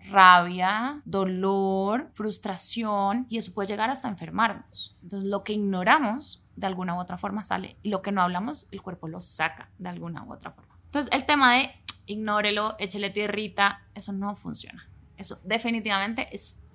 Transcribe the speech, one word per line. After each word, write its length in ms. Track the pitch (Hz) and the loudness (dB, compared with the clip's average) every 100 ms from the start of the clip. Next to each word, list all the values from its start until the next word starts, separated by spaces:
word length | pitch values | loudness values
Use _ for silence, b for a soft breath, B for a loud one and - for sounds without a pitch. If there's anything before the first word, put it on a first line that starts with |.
| - | 2
rabia, 920 | 202 185 180 175 180 185 214 254 294 - | 10 12 12 8 0 0 0 -2 -6 -4
dolor, 1080 | 196 190 185 190 196 196 190 196 233 302 | 0 0 0 0 2 2 2 0 0 -4
frustración 1120 | - 214 202 208 185 - 233 220 202 196 233 254 | -6 -2 -2 -2 -2 -2 -2 -2 0 0 -2 -4
y 80 | 226 | -6
eso 160 | 185 | -6
puede 160 | 190 196 | -4 -4
llegar 200 | 208 226 | -2 -2
hasta 200 | 262 247 | -2 -6
enfermarnos. 880 | 185 160 180 226 226 - - - _ | -8 -6 0 0 -2 -14 -14 -14 _
Entonces 280 | 175 196 196 | -12 -6 -4
lo 160 | 196 - | -4 -4
que 80 | |
ignoramos 880 | 214 202 185 190 302 233 254 - - _ - | -2 -2 0 4 4 4 -2 -8 -14 _ -8
de 100 | 196 | -6
alguna 280 | 180 185 175 | -4 -4 -6
u 40 | |
otra 180 | 180 180 | -6 -6
forma 240 | - 202 | -6 -6
sale 360 | 196 190 185 - | -4 -4 -6 -10
y 60 | 208 | -4
lo 120 | 190 | -4
que 100 | 202 | -2
no 100 | 202 | 0
hablamos 460 | 180 180 226 294 - | 0 0 -6 -8 -10
el 100 | 196 | -14
cuerpo 260 | - 170 160 | -12 -12 -12
lo 140 | 175 | -6
saca 500 | - - 160 - - - | -4 -2 -2 -4 -20 -14
de 100 | 180 | -12
alguna 380 | 175 170 165 - | -10 -12 -12 -14
u 80 | |
otra 180 | - - | -14 -16
forma. 260 | - - - - | -18 -20 -20 -6
Entonces 220 | 285 247 | -4 0
el 100 | 285 | 0
tema 300 | 285 294 254 | 2 4 6
de 180 | 247 269 - - - - | 6 2 -4 -6 -6 -8
"ignórelo, 720 | 208 214 208 208 208 214 220 | -6 0 2 2 0 -2 -4
échele 320 | 202 208 196 | -6 -4 -4
tierrita", 760 | 202 208 208 208 180 202 - - - | -4 -4 -4 -2 2 2 0 -14 -14
eso 160 | 196 | -10
no 240 | 196 202 - | -8 -8 -8
funciona. 540 | 87 - - - - - - - | -8 -8 -8 -14 -20 -20 -20 -8
Eso 220 | 196 - 185 | -6 -6 -4
definitivamente 840 | 226 233 233 214 196 202 226 - - | -4 -2 -4 -2 -2 -2 -6 -6 -2
es 300 | - - - | -2 -2 -2